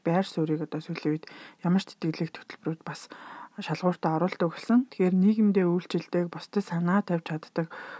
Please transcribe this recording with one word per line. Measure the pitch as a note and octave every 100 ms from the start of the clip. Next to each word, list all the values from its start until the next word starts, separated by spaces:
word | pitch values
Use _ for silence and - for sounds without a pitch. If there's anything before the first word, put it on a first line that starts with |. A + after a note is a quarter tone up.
| E3+
байр | F3 F#3+
суурийг | - D#3 D#3
одоо | D3+ D#3+
сүүлийн | - D#3+ D3+ D#3
үед | - - - - F3
ямар | F#3+
ч | - -
тэтгэлэг | D#3+ - E3
хөтөлбөрүүд | - - - D#3+ D#3+ -
бас | D3 - - - - - -
шалгууртаа | G3 D#3 F3+ F3 E3 D#3+
оруулдаг | F#3 - E3+ -
болсон. | - A#3+ B3+
Тэгэхээр | - F#3 F#3
нийгэмдээ | G3 A3 G#3 F#3+ F3
үйлчлдэг, | F3 - F3 - F3 F3
бусдад | D#3+ - G#3
санаа | - E3+ E3+ G3+
тавьж | G3+ F3 -
чаддаг, | D#3 - - E3 - -